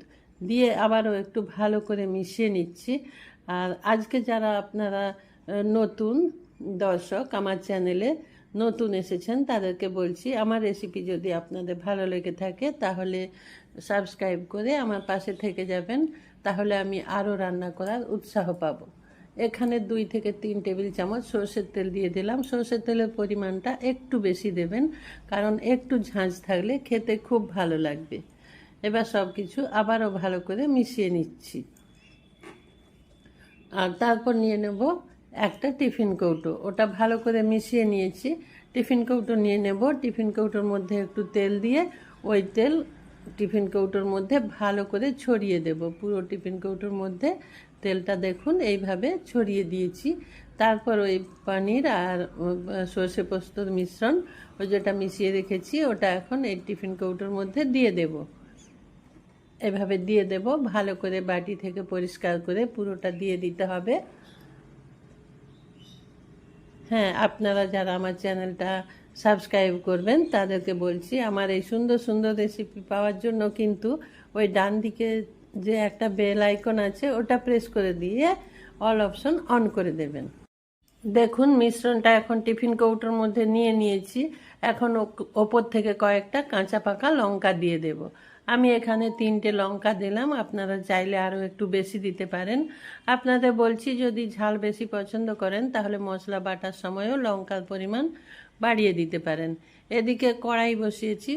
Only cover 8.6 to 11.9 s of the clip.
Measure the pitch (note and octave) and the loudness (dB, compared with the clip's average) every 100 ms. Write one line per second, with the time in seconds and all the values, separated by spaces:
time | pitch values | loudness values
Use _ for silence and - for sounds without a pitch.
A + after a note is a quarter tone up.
8.6 | A3+ A3+ A3+ F#3+ F3+ F3+ F3 A#3+ C4+ A#3 | 0 0 0 -2 -2 -4 -2 -2 0 0
9.6 | F#3+ F3+ F#3+ F#3 F3 F3 B3 B3 A3 A3+ | -2 -2 -4 -2 -2 -2 -4 -2 -2 0
10.6 | G#3+ G3+ F#3+ F#3+ F3+ F3 F#3 E3+ E3+ F#3 | -2 -4 -8 -8 -6 -4 -4 -4 -6 -8
11.6 | F3+ F3 E3+ | -8 -6 -4